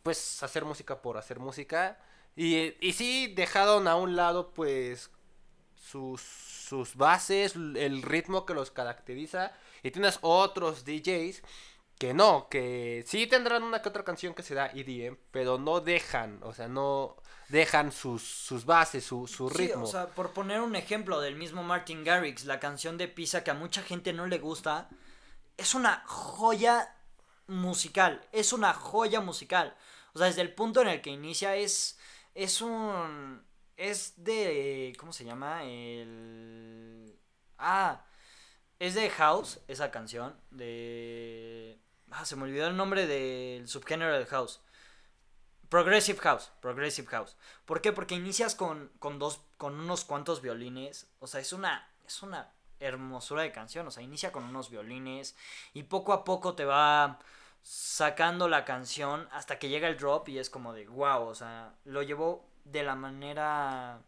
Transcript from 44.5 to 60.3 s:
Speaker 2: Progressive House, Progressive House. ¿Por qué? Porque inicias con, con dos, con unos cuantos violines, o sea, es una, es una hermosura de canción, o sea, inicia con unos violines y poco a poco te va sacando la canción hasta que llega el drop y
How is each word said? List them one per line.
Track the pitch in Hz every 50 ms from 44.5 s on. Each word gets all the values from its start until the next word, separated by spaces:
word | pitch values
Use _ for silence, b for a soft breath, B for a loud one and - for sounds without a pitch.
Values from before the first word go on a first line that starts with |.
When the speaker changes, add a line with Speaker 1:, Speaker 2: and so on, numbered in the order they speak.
| - - b b b b b b b b b b b b _ _ - - - _ _ _ - -
Speaker 2:
Progressive | 165 175 170 180 202 214 208 202 196 -
House, | - 170 135 - - - - _
Progressive | - 127 123 131 143 151 147 - 123 -
House. | 123 113 107 - - B B B B B B
¿Por | - 160 160
qué? | - 214
Porque | 208 196 185 180 180
inicias | 175 175 190 190 - 233 220 220
con, | - 190 170 156 151 143 139 - -
con | - 147 147 139
dos, | 143 147 - - - _ _
con | _ 151 143 143 151
unos | 160 175 180 170 -
cuantos | - 147 143 147 170 165 147
violines, | 131 123 113 117 120 127 127 131 131 143 143 - - _ _ _
o | 135
sea, | 127 - 139
es | 131 - 180
una, | 185 196 175 143 113 - _ _ _ _
es | - - - 196
una | 196 185 151 120 - _ _ _ - - -
hermosura | 139 135 127 131 131 131 131 127 - - 143 151 160
de | 151
canción, | - 110 110 113 - 165 170
o | 143
sea, | - 117
inicia | 120 131 147 143 - 180
con | 151 143 120
unos | 120 131 135 127 120
violines | 120 107 107 113 123 127 131 131 131 135 139 - - B B B B B B B B
y | - -
poco | - 185 196 196 208 196
a | 185 -
poco | - 185 180 180 185 175
te | 175 147
va | 139 139 143 151 147 147 147 147 143 - - B B B B B B B B
sacando | _ - - - - - - - 156 151 196 - 165 170 175 180 180
la | 170 160 143 127
canción | - 127 127 127 123 - 147 147 139 147 156 170 -
hasta | 131 151 - - 160 -
que | - 135
llega | 143 151 165 165
el | 156
drop | 131 143 139 143 156 147
y | 143